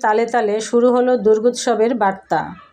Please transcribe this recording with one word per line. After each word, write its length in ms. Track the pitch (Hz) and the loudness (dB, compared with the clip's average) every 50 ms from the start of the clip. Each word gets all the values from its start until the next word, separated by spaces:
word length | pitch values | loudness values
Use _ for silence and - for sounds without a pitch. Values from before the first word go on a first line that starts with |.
তালে 240 | - 220 214 220 233 | -2 0 0 0 -2
তালে 340 | 226 - 240 220 202 208 220 | 0 -2 -2 -2 0 -2 -4
শুরু 320 | 220 - - 240 233 254 | -4 -2 0 2 2 4
হলো 260 | 240 247 247 254 254 233 | 2 2 2 2 0 2
দুর্গোৎসবের 760 | 196 214 220 214 214 247 240 - - 254 226 208 220 233 262 | 2 2 2 4 2 0 -2 -2 -2 -2 0 0 0 0 0
বার্তা। 580 | 220 214 196 190 - - - 170 156 156 - 180 - - _ | 0 0 -2 -2 -4 -6 -4 -4 -4 -4 -6 -14 -18 -20 _